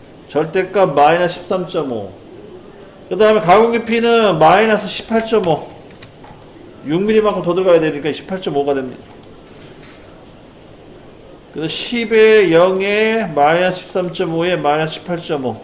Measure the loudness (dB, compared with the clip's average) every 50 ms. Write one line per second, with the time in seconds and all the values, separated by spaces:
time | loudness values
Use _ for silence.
0 | -20 -20 -20 -20 -16 -8 -4 -4 -4 -4 -2 -4 -4 -2 0 0 0 0 2 4
1 | 4 4 4 2 0 -2 -4 -6 -8 -8 -6 -6 -6 -6 -6 -6 -6 -6 -6 -8
2 | -10 -12 -16 -20 -20 -20 -20 -20 -20 -20 -20 -20 -20 -20 -20 -20 -20 -20 -20 -20
3 | -14 -6 -2 2 2 4 2 2 4 4 4 6 4 4 2 -2 -2 -2 -2 0
4 | 0 2 2 2 2 2 2 4 4 4 6 4 4 2 0 0 -2 -4 -10 -10
5 | -8 -4 -2 -2 -2 0 -2 0 0 0 -2 -2 -4 -10 -18 -20 -20 -20 -20 -20
6 | -20 -20 -20 -20 -20 -20 -20 -20 -20 -20 -20 -20 -20 -20 -20 -14 -8 -4 -2 -2
7 | 0 2 2 2 2 2 0 -2 -2 -4 -2 0 2 4 4 4 2 0 -4 -4
8 | -6 -6 -6 -8 -8 -10 -10 -8 -6 -6 -4 -2 -2 -2 -2 -4 -4 -8 -12 -16
9 | -18 -20 -20 -20 -20 -20 -20 -20 -20 -20 -20 -20 -20 -20 -20 -20 -20 -20 -20 -20
10 | -20 -20 -20 -20 -20 -20 -20 -20 -20 -20 -20 -20 -20 -20 -20 -20 -20 -20 -20 -20
11 | -20 -20 -20 -20 -20 -20 -20 -20 -20 -18 -12 -10 -10 -8 -8 -8 -8 -6 -6 -6
12 | -4 0 4 4 6 6 6 6 6 4 4 4 4 4 2 0 -2 -2 -2 0
13 | 0 0 0 -2 -4 -4 0 0 2 2 2 2 0 -2 -4 -6 -8 -8 -6 -6
14 | -6 -4 -4 -6 -4 -4 -4 -4 -2 -2 -2 -2 -2 -2 -2 -2 -2 -4 -6 -10
15 | -10 -10 -10 -8 -8 -6 -6 -6 -6 -6 -8 -10